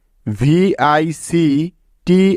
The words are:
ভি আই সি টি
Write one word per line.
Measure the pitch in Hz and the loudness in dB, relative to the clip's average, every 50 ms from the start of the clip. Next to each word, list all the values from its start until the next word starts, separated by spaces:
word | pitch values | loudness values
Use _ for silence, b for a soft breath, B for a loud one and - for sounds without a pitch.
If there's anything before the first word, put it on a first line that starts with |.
| _ _ _ _ - | _ _ _ _ -10
ভি | 107 104 101 127 147 160 180 190 196 - - 135 147 | -10 -6 -2 0 0 2 2 2 0 -2 -2 0 0
আই | 151 156 160 165 | 0 0 -2 -4
সি | 151 - - - 170 170 165 147 139 147 165 180 - _ _ _ _ _ _ | -6 -10 -8 -4 -2 0 0 0 0 -2 -4 -6 -10 _ _ _ _ _ _
টি | 175 180 185 190 196 180 | 2 2 4 4 2 0